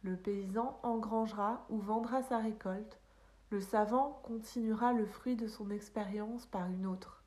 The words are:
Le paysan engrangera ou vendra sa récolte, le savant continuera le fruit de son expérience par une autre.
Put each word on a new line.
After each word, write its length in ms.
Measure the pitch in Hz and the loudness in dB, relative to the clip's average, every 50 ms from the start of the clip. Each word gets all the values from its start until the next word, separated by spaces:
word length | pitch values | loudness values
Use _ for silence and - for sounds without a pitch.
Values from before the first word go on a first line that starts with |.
Le 140 | - 190 185 | -2 -2 -4
paysan 640 | 180 - - 202 196 196 190 190 220 233 254 269 - | -2 0 -2 -2 0 -2 -2 0 0 0 0 -2 -2
engrangera 840 | - 240 233 226 214 214 220 226 226 220 208 208 202 208 233 247 - - | -2 0 0 0 0 0 2 2 2 0 0 0 0 0 0 -2 -4 -4
ou 80 | 220 220 | -4 -2
vendra 460 | 202 196 214 226 233 233 233 262 254 | 0 2 2 2 2 2 2 0 2
sa 160 | 254 254 226 | 2 0 2
récolte, 600 | 220 220 214 214 - 196 185 196 214 214 - - - - - - - - - - - - | 2 0 -2 -2 -4 -4 -4 -4 -4 -8 -12 -20 -20 -20 -20 -20 -20 -20 -20 -20 -10 -2
le 100 | - 202 | -2 -2
savant 600 | 190 190 - 214 214 208 226 254 269 285 285 - - | -2 2 4 4 4 6 6 4 4 2 0 -8 -10
continuera 720 | - 226 226 220 - - 247 226 220 220 220 240 240 247 | -8 -6 -6 -6 -6 -4 -2 2 2 2 4 4 6 6
le 120 | 233 214 | 6 4
fruit 300 | 196 - - - 247 254 | 2 -2 -6 -2 -2 0
de 120 | 226 226 214 | 0 0 -4
son 220 | 220 - 214 202 | -4 -6 -6 -4
expérience 760 | 208 208 208 - - 220 208 190 196 208 208 214 233 240 240 | -4 -4 -6 -6 -4 -4 -2 -2 -2 -4 -2 -4 -4 -6 -8
par 220 | - - 196 180 180 | -6 -4 -2 -2 0
une 180 | 185 185 190 | -2 -2 -2
autre. 320 | 190 185 185 - - - - - | -2 -2 -4 -6 -12 -18 -20 -20